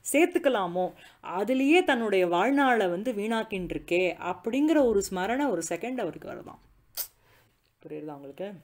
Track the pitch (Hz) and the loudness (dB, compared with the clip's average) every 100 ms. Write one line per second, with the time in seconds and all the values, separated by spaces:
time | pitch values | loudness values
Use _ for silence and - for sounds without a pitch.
0 | - 277 349 339 285 226 180 175 180 - | 0 4 4 2 0 0 -2 -2 -4 -6
1 | - _ - 175 208 262 269 339 359 254 | -20 _ -8 -4 -2 2 4 4 4 2
2 | 226 190 175 175 220 277 262 233 190 175 | 2 2 2 2 2 4 4 4 2 0
3 | 220 202 214 226 220 190 170 156 - 175 | -4 -4 -2 -4 -4 -6 -6 -8 -2 0
4 | 185 - 175 180 226 262 302 311 247 202 | 0 -2 -8 -6 -4 0 4 4 4 2
5 | 190 190 196 254 285 175 160 170 233 254 | 0 -4 -2 -2 -2 -2 -4 -6 -6 -4
6 | 180 - - 123 - - _ _ _ - | -6 -8 -12 -12 -14 -20 _ _ _ -12
7 | - _ _ _ _ _ _ _ 156 151 | -12 _ _ _ _ _ _ _ -14 -12
8 | 151 143 139 139 196 175 | -12 -14 -16 -12 -12 -12